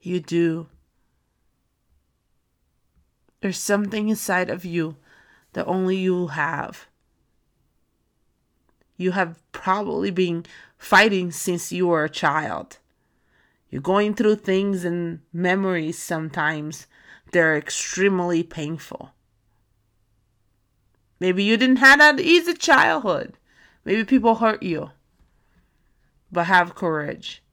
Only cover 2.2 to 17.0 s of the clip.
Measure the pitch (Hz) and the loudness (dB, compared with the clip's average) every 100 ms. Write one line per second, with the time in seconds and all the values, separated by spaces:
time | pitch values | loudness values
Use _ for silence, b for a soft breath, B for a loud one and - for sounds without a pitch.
2.2 | _ _ _ _ _ _ _ _ _ _ | _ _ _ _ _ _ _ _ _ _
3.2 | _ _ 196 180 - 202 202 214 214 220 | _ _ -8 -6 -2 -2 -2 -4 -2 -2
4.2 | - 180 180 180 180 170 160 156 b b | -2 -2 -2 -6 -6 -4 -4 -8 b b
5.2 | b b b - - 185 185 190 185 180 | b b b -10 -4 -2 0 0 0 0
6.2 | 175 143 147 151 131 - - _ _ _ | -2 -4 -4 -4 -8 -12 -20 _ _ _
7.2 | _ _ _ _ _ _ _ _ _ _ | _ _ _ _ _ _ _ _ _ _
8.2 | _ _ _ _ _ _ _ _ 180 185 | _ _ _ _ _ _ _ _ -4 -2
9.2 | 175 165 _ - - 190 202 151 196 180 | -4 -6 _ -10 -4 -2 -2 -4 -4 -2
10.2 | 185 170 170 B B B - 196 214 202 | -2 -2 -8 B B B 2 4 6 2
11.2 | 180 160 - 175 - 180 180 165 151 151 | -2 -6 -6 -6 -6 -2 0 0 0 -2
12.2 | 160 147 151 87 - - _ _ _ _ | -2 -2 -4 -8 -10 -20 _ _ _ _
13.2 | _ _ _ _ _ 135 139 190 208 208 | _ _ _ _ _ -10 -2 0 0 0
14.2 | 214 214 - 190 202 190 175 170 170 165 | 2 2 0 -2 0 -2 -4 -6 -6 -10
15.2 | _ 170 180 190 196 180 156 165 - 165 | _ -4 0 0 0 -2 -4 -8 -6 -6
16.2 | 160 143 151 156 151 156 - b | -6 -4 -4 -4 -8 -12 -18 b